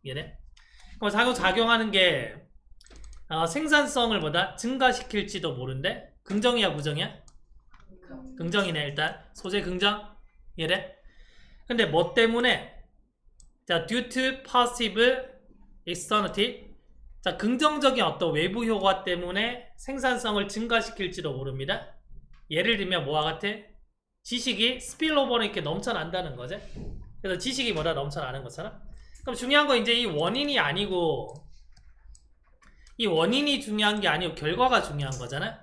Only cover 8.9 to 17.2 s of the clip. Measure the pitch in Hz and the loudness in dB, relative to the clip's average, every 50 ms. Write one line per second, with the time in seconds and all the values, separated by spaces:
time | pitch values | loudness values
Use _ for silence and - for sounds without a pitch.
8.9 | 143 151 151 160 185 - - - - - - 185 190 208 180 175 180 180 190 202 | -2 -2 -2 -2 -4 -6 -18 -20 -20 -12 -8 -4 -2 -2 -2 -2 -2 2 2 2
9.9 | 208 208 - - - - - - _ _ - - - - 160 151 180 190 - - | 2 0 -8 -14 -18 -20 -20 -20 _ _ -20 -18 -8 -6 -2 0 0 -2 -2 -8
10.9 | - _ _ - _ - - - - - - - - - - - 247 226 214 170 | -16 _ _ -20 _ -20 -20 -20 -20 -20 -20 -20 -20 -20 -8 -4 2 2 2 4
11.9 | - 240 247 254 - 240 226 226 226 233 240 247 202 - - - - - - _ | 4 2 2 4 4 4 4 4 4 4 4 2 2 2 -2 -10 -18 -20 -20 _
12.9 | _ _ _ _ _ _ _ - _ _ - - _ _ _ - 175 165 165 170 | _ _ _ _ _ _ _ -20 _ _ -20 -20 _ _ _ -2 -2 -2 0 0
13.9 | 220 247 247 240 - 262 262 262 262 262 - - - 247 240 233 240 - 240 214 | -2 -2 -2 -2 -2 0 0 0 -2 -4 -12 0 2 2 2 2 2 0 -2 -2
14.9 | 185 214 233 247 262 254 - - - - _ - - - - - - - - 170 | 4 4 4 4 4 2 -4 -10 -16 -20 _ -20 -20 -20 -20 -20 -20 -16 -10 -10
15.9 | 175 170 - - 214 214 202 165 - - 208 247 - - - - - - _ _ | -8 -8 -4 0 0 2 2 0 0 0 0 0 0 -8 -16 -20 -20 -20 _ _
16.9 | - - - - - - | -20 -20 -20 -20 -20 -4